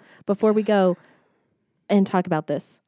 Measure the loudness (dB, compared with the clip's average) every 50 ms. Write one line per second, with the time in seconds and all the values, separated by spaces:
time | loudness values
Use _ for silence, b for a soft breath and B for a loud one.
0 | b b b b b -6 -4 0 2 2 2 2 0 0 2 2 2 2 0 b
1 | b b b b b b b b b b _ _ _ _ _ _ _ 0 2 2
2 | 2 2 0 -2 -2 0 -4 -4 -4 -4 -6 -6 -6 -10 -18 -18 _